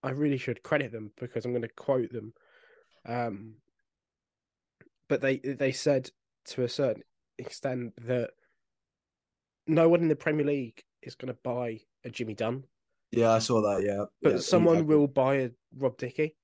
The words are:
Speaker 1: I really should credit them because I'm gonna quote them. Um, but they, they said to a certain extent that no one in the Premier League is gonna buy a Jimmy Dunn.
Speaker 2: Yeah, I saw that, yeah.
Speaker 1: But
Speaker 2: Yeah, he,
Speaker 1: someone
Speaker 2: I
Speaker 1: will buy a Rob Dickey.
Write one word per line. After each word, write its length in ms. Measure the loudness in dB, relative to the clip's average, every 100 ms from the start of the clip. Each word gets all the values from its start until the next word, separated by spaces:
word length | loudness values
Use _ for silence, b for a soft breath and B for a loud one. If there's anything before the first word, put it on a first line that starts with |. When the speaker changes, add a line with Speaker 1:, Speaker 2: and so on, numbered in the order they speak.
Speaker 1:
I 100 | -4
really 260 | -2 0 0
should 260 | -4 -8
credit 300 | -2 -2 -2
them 180 | -8 -14 -12
because 240 | -8 -6
I'm 80 | -4
gonna 160 | -4 -4
quote 420 | -8 -2 0 0
them. 180 | -6 -14 _ b b b b b b -8
Um, 500 | -4 -4 -6 -14 -20 _ _ _ _ _ _ _ _ _ _ _ _ -20 _ _
but 100 | 0
they, 200 | 0 -2
they 340 | -4 -2 -2
said 360 | 0 0 0 -2 _ _ _ -12
to 180 | -4
a 60 | -4
certain 340 | 0 -2 -2 -10 _ _ -16
extent 540 | -14 -8 -6 -6 -8 -10 -4
that 240 | -2 -4 _ _ _ _ _ _ _ _ _ _ _ _ _ 0
no 220 | 4 6
one 120 | 6
in 60 | 4
the 80 | 0
Premier 300 | 0 0 0
League 360 | 0 -4 -12 _ _
is 140 | -18 -12
gonna 200 | -12 -8
buy 380 | -6 -4 -6 -8 _ _ -16
a 40 |
Jimmy 260 | -8 -8 -4
Dunn. 280 | -2 -4 -10 _ _ _ _
Speaker 2:
Yeah, 200 | 2 4
I 80 | 4
saw 220 | 4 2
that, 220 | 2 0
yeah. 220 | 0 -2 -4 _
Speaker 1:
But 80 | 2
Speaker 2:
Yeah, 60 | 2
he, 40 |
Speaker 1:
someone 360 | 4 4 6 4
Speaker 2:
I 40 |
Speaker 1:
will 260 | 4 4 4
buy 280 | 2 2 2
a 140 | -2 -8 _ -4
Rob 220 | -4 -2
Dickey. 400 | -10 -4 -4 _